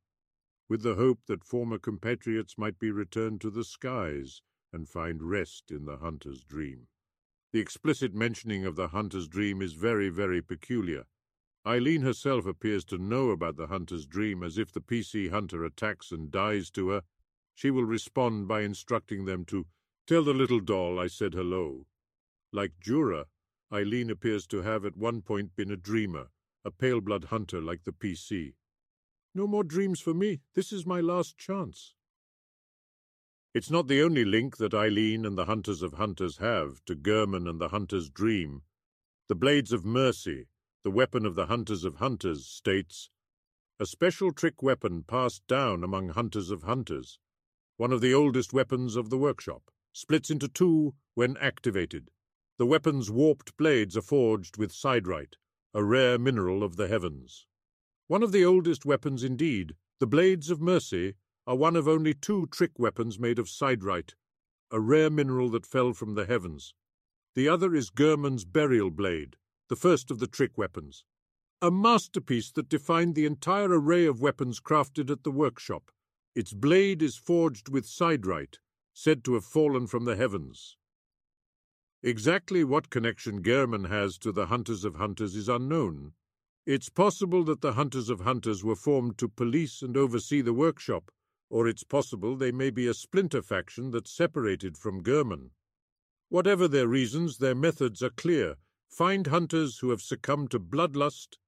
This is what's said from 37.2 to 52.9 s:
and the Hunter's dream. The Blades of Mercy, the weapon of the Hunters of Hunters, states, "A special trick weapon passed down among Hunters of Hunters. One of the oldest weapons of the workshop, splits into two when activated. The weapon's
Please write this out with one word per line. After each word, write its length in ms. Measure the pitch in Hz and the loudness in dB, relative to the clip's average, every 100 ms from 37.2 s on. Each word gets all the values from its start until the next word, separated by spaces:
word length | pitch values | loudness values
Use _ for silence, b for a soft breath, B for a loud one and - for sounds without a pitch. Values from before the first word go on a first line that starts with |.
| 101 92 87 | 2 -2 -4
and 100 | 82 | -4
the 100 | 85 | -4
Hunter's 420 | 104 90 98 73 | -4 -4 -4 -6
dream. 540 | 76 110 104 76 71 - _ _ _ _ _ - | -2 0 0 -2 -10 -18 _ _ _ _ _ -6
The 60 | |
Blades 380 | 87 135 147 107 | 2 4 4 2
of 100 | 113 | -2
Mercy, 640 | 95 123 127 - 90 67 - _ _ _ | 0 2 2 0 -6 -10 -12 _ _ _
the 60 | 101 | -2
weapon 340 | 101 131 123 | 2 2 0
of 120 | 107 87 | -2 -2
the 100 | 82 | -2
Hunters 360 | 117 107 95 | -2 -2 -4
of 120 | 87 | -4
Hunters, 520 | 73 131 110 95 76 - | -4 -4 -2 -4 -6 -8
states, 600 | - 101 98 90 - - _ _ _ _ _ _ - | -6 -2 -2 -2 -12 -18 _ _ _ _ _ _ -10
"A 60 | 101 | -8
special 440 | - 180 - 185 | 0 0 2 -2
trick 320 | - 165 - | 0 -2 0
weapon 420 | 131 127 104 85 | 0 0 -2 -4
passed 420 | 80 123 123 - - | -4 -2 -2 -4 -2
down 360 | 131 127 87 | 0 2 -2
among 280 | 90 95 92 | -4 -4 -4
Hunters 400 | 92 113 104 90 | -4 -4 -4 -4
of 140 | 95 | -6
Hunters. 540 | 85 131 95 69 62 - _ _ _ _ _ - | -4 -4 -4 -8 -10 -20 _ _ _ _ _ -4
One 160 | 120 | 0
of 80 | 123 | 2
the 100 | 127 | 4
oldest 400 | 135 147 123 - | 6 6 2 0
weapons 420 | 131 123 131 127 | 0 0 -2 -2
of 140 | 113 110 | -4 -2
the 80 | 131 | 0
workshop, 540 | 143 - - - _ _ _ | 0 0 -8 -12 _ _ _
splits 400 | - - 156 - | -18 0 0 2
into 180 | 151 139 | -2 -2
two 460 | - 180 156 147 - _ | 2 4 6 2 -2 _
when 240 | 117 123 135 | 0 0 2
activated. 720 | 139 - 120 95 82 76 64 _ _ _ _ - | -2 -2 -2 0 -2 -6 -14 _ _ _ _ 0
The 80 | 120 | 4
weapon's 440 | 156 160 | 4 4